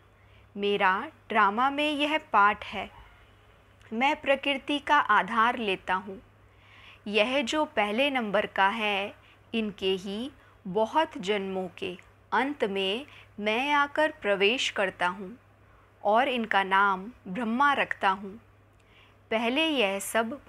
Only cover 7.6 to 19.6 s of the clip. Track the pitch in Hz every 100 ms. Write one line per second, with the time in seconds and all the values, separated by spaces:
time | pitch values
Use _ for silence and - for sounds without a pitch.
7.6 | 302 - 208 214 285 262 214 196 208 -
8.6 | 196 226 208 196 202 - - - _ 226
9.6 | 214 190 190 190 196 202 262 - - _
10.6 | 196 185 220 294 320 294 185 208 196 185
11.6 | 180 - 196 180 - _ _ 190 269 285
12.6 | 220 196 190 220 294 - - - 208 220
13.6 | 285 294 285 - 311 311 208 196 202 254
14.6 | - - 190 185 180 196 185 240 _ _
15.6 | _ - _ _ 208 220 269 247 220 202
16.6 | 190 190 202 190 196 - 202 185 226 233
17.6 | 285 262 180 - 202 190 202 220 - _
18.6 | _ _ _ _ - _ _ 220 233 269